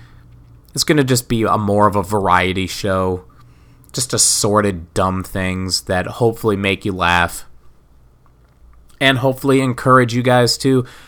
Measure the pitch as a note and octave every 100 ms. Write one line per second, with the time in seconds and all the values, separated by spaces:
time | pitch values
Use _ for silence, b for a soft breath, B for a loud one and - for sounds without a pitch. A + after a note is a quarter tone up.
0 | b b b - - - - - - D3+
1 | C3 B2 - A#2 G#2 G2+ G2+ G#2 G#2 G2+
2 | F2+ G#2+ F#2+ F2+ F#2 F#2 F#2 - G#2 F#2+
3 | F#2 F2+ - b b b b b b -
4 | - A2+ - - G#2+ G#2 G2+ F2+ E2+ -
5 | F#2 F#2+ F#2 G2 F#2 F#2 F#2 - - F#2
6 | F2+ - A#2 A2 A2 G2 G2 F#2+ G#2+ F#2
7 | F2 F2 F2 - - - - - _ -
8 | _ _ _ _ _ _ - - - -
9 | C3+ C3 C3+ B2+ C#3 C3+ C3 A#2+ C3 C3
10 | A#2+ A#2+ B2 B2 A#2+ - C3+ C3 B2 B